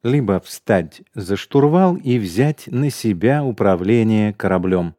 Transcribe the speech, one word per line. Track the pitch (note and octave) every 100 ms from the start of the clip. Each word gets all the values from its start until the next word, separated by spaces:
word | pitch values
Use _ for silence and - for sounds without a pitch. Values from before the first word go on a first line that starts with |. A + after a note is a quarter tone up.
либо | A#2 C#3+ A2+ F#2+
встать | - - - G2 E2 - -
за | - F2+ G2
штурвал | - C#3 C#3+ E3+ F#3 F3
и | C#3 B2
взять | G2 E2+ C#3+ D3+ -
на | B2 C#3+
себя | - A2+ F2+ G#2 D3
управление | C#3 G#2+ G2+ F2+ F#2 A#2 A2 A2 G#2+
кораблем. | G2+ F#2+ F#2 F#2 F#2 E2+